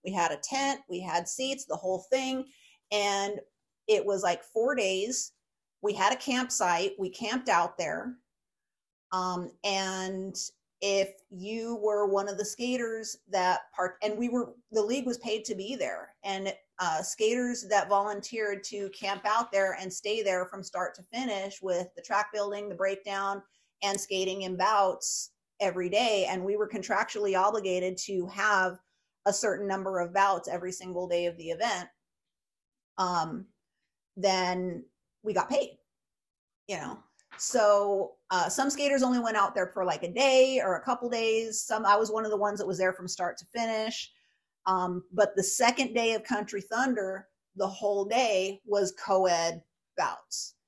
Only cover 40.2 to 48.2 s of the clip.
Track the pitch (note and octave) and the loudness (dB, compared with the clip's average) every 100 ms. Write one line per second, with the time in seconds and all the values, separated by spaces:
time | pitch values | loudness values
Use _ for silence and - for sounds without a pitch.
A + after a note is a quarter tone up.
40.2 | C4+ C4 C4 C4 F#3+ F3+ - B3 A#3+ A#3 | 6 8 6 4 0 0 -2 -2 -2 0
41.2 | A3+ A3 A3+ A3 - A3 G#3 G#3 A3 A3 | 2 2 0 -6 -2 0 4 6 4 0
42.2 | A3 G#3 G#3 G3+ G3 F3 F#3 F3+ F3+ - | 0 0 0 0 -4 0 0 0 -8 -4
43.2 | F3 - - A#3 A3+ A3 A3 A#3 - _ | -4 -6 -10 -4 -2 -2 -2 -6 -10 _
44.2 | _ _ _ _ - F#3 F3+ F3+ - F3+ | _ _ _ _ 0 2 2 -2 -4 4
45.2 | G3+ - F#3+ - A#3+ B3 B3+ A3+ A3+ A3 | 4 4 0 4 2 4 0 2 0 0
46.2 | - G#3+ G#3 G3+ F#3 A3 C4 A3+ F#3+ F#3+ | -2 -4 -2 -8 -4 0 0 0 -2 -6
47.2 | - _ _ F#3 F#3+ F#3+ G#3 G3+ G3+ A#3 | -12 _ _ -4 -4 0 0 0 2 2